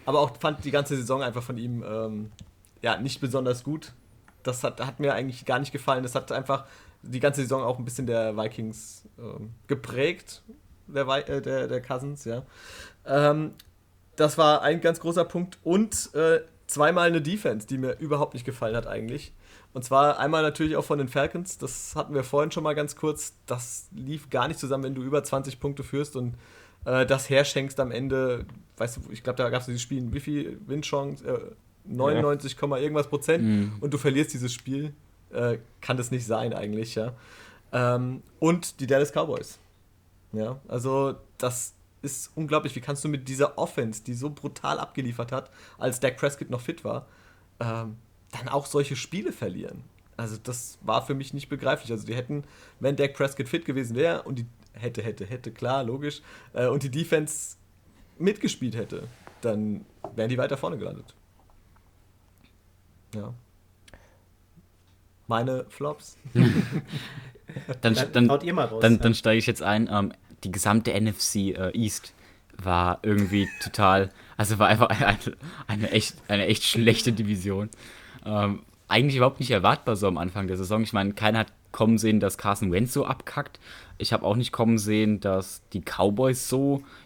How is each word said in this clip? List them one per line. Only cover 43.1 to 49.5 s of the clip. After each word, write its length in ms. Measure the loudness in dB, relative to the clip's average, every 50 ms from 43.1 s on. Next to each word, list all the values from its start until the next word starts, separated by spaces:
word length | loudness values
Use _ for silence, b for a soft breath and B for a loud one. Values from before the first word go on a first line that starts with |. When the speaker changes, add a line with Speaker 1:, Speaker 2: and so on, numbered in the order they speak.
| -4 -4 -4
Speaker 1:
dieser 320 | -4 -2 0 0 0 0 -2
Offense, 460 | -4 -4 -2 -2 -4 -4 -4 -8 -8
die 100 | -8 -6
so 160 | -6 -6 -6
brutal 480 | -8 -8 -10 -10 -10 -6 -4 -4 -4 -4
abgeliefert 540 | -4 -8 -6 -6 -6 -4 -4 -6 -6 -6 -6
hat, 180 | -8 -8 -10 B B B B B B
als 200 | -4 -2 -2 2
Dak 200 | 0 0 0 2
Prescott 320 | -2 -2 -2 -2 -8 -6
noch 100 | -6 -6
fit 240 | -6 -6 -8 -6 -6
war, 220 | -6 -6 -6 -8 b b b b b b b b b b -6
ähm, 380 | -4 -4 -4 -4 -6 -8 -10 -14 -18 _ _ _ _ _ -14
dann 160 | -12 -8 -2
auch 180 | -2 -2 -2
solche 300 | 0 0 0 0 0 -2
Spiele 360 | -8 -8 -6 -6 -6 -4 -4 -6
verlieren? 500 | -6 -6 -6